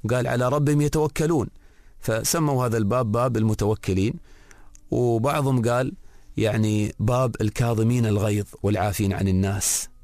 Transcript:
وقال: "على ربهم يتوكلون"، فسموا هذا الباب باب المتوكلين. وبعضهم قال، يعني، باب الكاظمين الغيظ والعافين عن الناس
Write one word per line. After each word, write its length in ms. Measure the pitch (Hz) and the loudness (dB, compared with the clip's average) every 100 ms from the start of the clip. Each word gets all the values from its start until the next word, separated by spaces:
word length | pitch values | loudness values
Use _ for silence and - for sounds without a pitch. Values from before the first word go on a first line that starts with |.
وقال: 240 | 107 123 120 | -2 -2 0
"على 220 | 120 123 | 0 0
ربهم 320 | 147 143 147 | 2 2 2
يتوكلون"، 640 | 147 156 151 - 151 165 98 - - - - - | 2 0 -2 0 0 0 -2 -8 -20 -20 -20 -10
فسموا 680 | - 113 - 170 151 131 123 | -4 -2 0 0 0 0 0
هذا 120 | 113 | 0
الباب 340 | 101 120 110 | 2 0 0
باب 260 | 117 131 113 | 0 0 0
المتوكلين. 760 | 110 107 104 107 - 95 101 - - - - - - - - | 0 0 0 0 0 0 0 -4 -16 -20 -20 -20 -20 -20 -6
وبعضهم 800 | 120 120 117 127 151 139 131 113 | 0 2 2 0 0 0 0 2
قال، 240 | 120 131 - - - - - | 0 -2 -6 -20 -20 -12 -2
يعني، 580 | 107 110 110 107 104 - | 0 0 0 0 -2 -2
باب 360 | 107 120 131 113 | 0 0 0 -2
الكاظمين 640 | 107 - 120 113 113 123 113 | -4 0 0 2 2 2 2
الغيظ 400 | 104 104 104 101 - | 0 0 -2 -4 -4
والعافين 500 | 98 104 101 95 101 | -2 0 -2 0 -2
عن 140 | 95 98 | 0 2
الناس 600 | 92 98 98 - - - - | 2 2 0 -2 -4 -6 -14